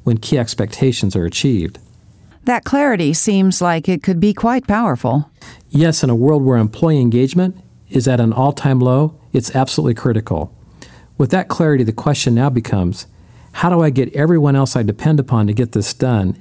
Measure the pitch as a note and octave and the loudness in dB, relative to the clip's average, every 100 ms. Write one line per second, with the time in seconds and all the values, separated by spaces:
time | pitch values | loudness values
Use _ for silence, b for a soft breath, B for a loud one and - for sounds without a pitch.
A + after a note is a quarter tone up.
0 | - A2+ - C#3+ A#2 - G#2 - C3+ A#2 | -4 -2 -2 -2 -2 -4 -6 -2 -2 0
1 | G2 F#2+ E2+ - C#3 A2 D#2+ - - - | -2 -2 -4 -2 -2 0 -2 -8 -20 -20
2 | - b b b - A#3+ - C#4 C#4+ G#3 | -20 b b b -4 -4 -2 0 0 0
3 | D3+ E3 - G3 F#3+ F3+ F3 E3 D#3+ F3+ | 0 0 0 2 2 2 0 0 -2 -2
4 | - F3 G#3 G3+ A3+ B3+ - G#3 A3+ B2 | -2 0 0 0 0 -2 -2 -2 0 -2
5 | B2 C#3 D3 B B B B C#3+ E3 D#3 | -2 -2 -4 B B B B 2 2 2
6 | C3 A#2 C3 D3+ C3 A#2+ A2 - E3 D3+ | 0 2 2 2 2 2 0 0 0 2
7 | A#2+ A#2+ C3 F3 F#3 - - - - - | 2 2 2 0 -2 -4 -16 -20 -4 -2
8 | B2 B2 A2+ A2 C#3 C#3 C#3+ B2+ B2+ C3 | 0 2 2 2 0 0 0 2 2 2
9 | D#3 - - C3+ - C3 C3+ - D3 A2+ | 0 -4 -4 -4 -2 -2 -2 0 -2 -2
10 | C3 A2 G#2+ E2 - - B B B B | -2 -2 -2 -6 -6 -12 B B B B
11 | B - C#3 F#3 F3+ - D#3+ C#3 A2+ A2 | B -4 -2 0 -2 -2 0 2 0 -2
12 | - C#3+ - A#2 C#3 A#2+ - G2+ F2 - | -2 -2 0 2 2 -2 -2 -2 -2 -4
13 | - b b b b - F3 F3 D#3+ B2+ | -12 b b b b -4 0 2 2 0
14 | B2 C#3+ D#3 E3+ D3 C#3 C3 C3 G#2 G#2 | -2 0 2 2 4 2 0 0 -2 -2
15 | D#3 D3+ C3+ A#2 G#2 G#2 A#2+ A2 G#2 - | 0 0 0 0 0 0 -2 -2 -4 -4
16 | B2+ A2+ F#2 - | -2 0 -2 -4